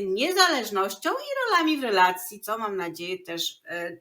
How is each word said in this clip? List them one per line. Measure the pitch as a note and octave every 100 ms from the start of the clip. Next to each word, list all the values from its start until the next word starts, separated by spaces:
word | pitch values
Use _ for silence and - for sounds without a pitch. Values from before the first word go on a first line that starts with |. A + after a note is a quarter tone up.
| G3
niezależnością | G3 D#4 F#4 F4+ C#4+ G#3 G3 G3 - D#4+
i | B4 D5 C5+ A#4+
rolami | F4+ D#4 D4+
w |
relacji, | B3 G3 F#3 F#3 - G#3
co | - A3+
mam | G#3+ G3
nadzieję | E3+ D#3+ F3 F#3
też, | F3+ E3+ - -
e, | - E3+ E3+ E3+